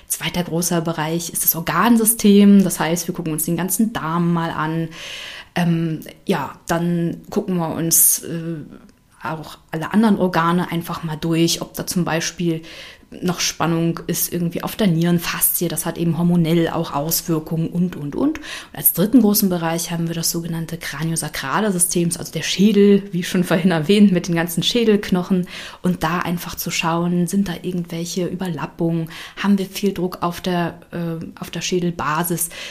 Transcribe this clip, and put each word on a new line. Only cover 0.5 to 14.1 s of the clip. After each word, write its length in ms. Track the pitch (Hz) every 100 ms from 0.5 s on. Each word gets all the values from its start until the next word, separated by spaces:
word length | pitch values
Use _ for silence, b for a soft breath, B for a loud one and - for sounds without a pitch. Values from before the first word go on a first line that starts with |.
| 165 170 175
Bereich 500 | 160 160 156 170 170
ist 140 | - -
das 100 | 160
Organsystem. 1080 | 165 160 220 233 214 - 208 202 202 202
Das 160 | 180 -
heißt, 280 | 160 170 -
wir 80 | 175
gucken 160 | 165
uns 140 | 156 -
den 120 | 170
ganzen 360 | 185 - 226
Darm 400 | - 156 175 170
mal 180 | 170 165
an. 380 | - 156 165 165 B B B B B B 180
Ähm, 460 | 170 165 165 156 - - -
ja, 280 | 165 135 - -
dann 540 | 165 170 175 170 - -
gucken 280 | 226 - 180
wir 160 | 160
uns, 460 | - 165 - - -
äh, 380 | - 165 165 160 - - - _ _ _
auch 340 | 120 160 143 - _
alle 200 | 160 160
anderen 260 | 208 220 196
Organe 540 | 185 170 165 175 175
einfach 320 | 170 170 165
mal 140 | 165 156
durch, 440 | 170 165 170 -
ob 120 | -
da 140 | - 156
zum 180 | 180 156
Beispiel 560 | 156 165 - 170 160 165 B B B _
noch 300 | - 180 175
Spannung 640 | - - 160 165 170 165
ist 260 | -